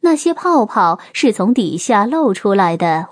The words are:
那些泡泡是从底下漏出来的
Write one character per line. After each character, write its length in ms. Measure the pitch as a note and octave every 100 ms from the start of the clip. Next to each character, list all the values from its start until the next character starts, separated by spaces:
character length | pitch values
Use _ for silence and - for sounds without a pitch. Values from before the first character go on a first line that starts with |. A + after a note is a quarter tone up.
那 160 | F4 D#4
些 180 | E4+
泡 320 | E4 F4+ E4 A3
泡 320 | - F3 F3 -
是 200 | - C4
从 220 | A3 G3
底 240 | B3 F3+ E3
下 260 | - A3
漏 300 | G#3+ D#4+ D4
出 180 | F#3+ G#3
来 240 | G3 F3+ E3+
的 300 | F3 D#3+ F#3